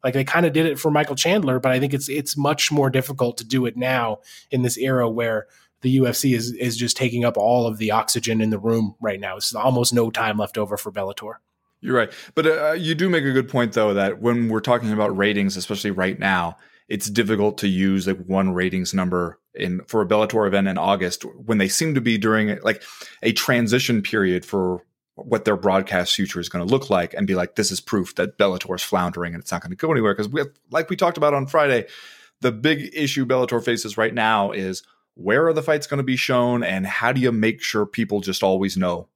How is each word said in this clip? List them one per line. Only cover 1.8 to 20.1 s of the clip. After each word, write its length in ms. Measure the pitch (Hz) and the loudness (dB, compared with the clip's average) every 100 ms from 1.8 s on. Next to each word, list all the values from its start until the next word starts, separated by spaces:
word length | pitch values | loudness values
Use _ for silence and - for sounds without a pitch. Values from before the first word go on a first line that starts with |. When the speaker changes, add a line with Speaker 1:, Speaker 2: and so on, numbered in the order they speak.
| 135 | 0
Speaker 1:
it's, 140 | 139 139 | -2 -4
it's 280 | 139 143 147 | -6 -4 -2
much 360 | 143 139 - | 0 0 0
more 180 | 147 135 | 2 2
difficult 480 | 131 127 131 120 120 | 2 -2 -2 -2 -2
to 60 | |
do 220 | 113 131 123 | -2 0 0
it 100 | 117 | -2
now 420 | 127 131 117 107 - - _ | -2 0 -2 -4 -10 -20 _
in 120 | 131 | 0
this 140 | 123 117 | 0 0
era 320 | 131 127 120 | 0 2 0
where 380 | 113 117 110 104 _ _ _ | 0 -2 -2 -4 _ _ _
the 80 | 131 | 0
U 180 | 131 131 | 4 4
F 80 | 117 | 2
C 180 | 139 | 2
is, 160 | 120 117 | 2 0
is 220 | 120 123 113 | -4 -4 -2
just 200 | 120 - | -4 -2
taking 280 | 127 120 | -2 0
up 120 | 120 113 | 0 2
all 320 | 104 123 117 | 2 2 2
of 100 | 107 | -2
the 140 | 107 | 0
oxygen 480 | 107 110 120 117 110 | 0 0 -4 -2 0
in 100 | 110 | 0
the 80 | 107 | 0
room 380 | 107 113 107 104 | 0 0 0 -4
right 220 | 113 98 | -6 -4
now. 160 | 98 95 | -8 -6
It's 180 | - | -6
almost 400 | 117 131 127 120 | -2 0 2 2
no 160 | 120 113 | 2 0
time 280 | 113 110 107 | 0 -2 -2
left 200 | 104 - | -4 -4
over 180 | 104 104 | -4 -4
for 140 | - | -6
Bellator. 440 | 98 98 101 107 110 _ _ _ _ | -6 -6 -8 -12 -16 _ _ _ _
Speaker 2:
You're 160 | - 127 | 0 2
right. 160 | 107 - - | 2 -4 -6
But, 120 | - 156 | 0 2
uh, 260 | 156 151 | 2 2
you 240 | 160 160 160 | 0 -2 0
do 120 | 190 | 2
make 160 | 170 | 2
a 80 | 139 | 2
good 160 | 131 120 | 0 0
point, 260 | 131 120 | 0 0
though, 200 | 110 107 | 2 2
that 260 | 101 113 104 | 4 0 0
when 280 | 113 120 117 | 0 2 2
we're 120 | 110 | 0
talking 300 | 107 120 113 | 2 0 2
about 260 | 107 104 95 | 0 0 2
ratings, 400 | 101 101 98 95 | 2 2 0 -2
especially 360 | 87 101 104 | -6 -4 -4
right 260 | 95 92 95 | 0 -2 0
now, 380 | 98 95 85 - _ _ _ | 0 0 -2 -8 _ _ _
it's 200 | 104 107 | -6 -4
difficult 500 | 104 104 107 104 101 | 0 2 4 2 2
to 100 | 101 | 0
use, 380 | 92 95 98 90 | 2 2 2 0
like, 180 | 92 | -4
one 280 | 90 95 95 | -2 0 2
ratings 400 | 90 92 92 90 | 0 0 0 -2
number 460 | 95 90 90 87 - _ | -2 0 0 -2 -8 _
in, 260 | - 92 90 - | -8 -6 -6 -4
for 140 | 110 | -2
a 60 | |
Bellator 400 | 95 | 2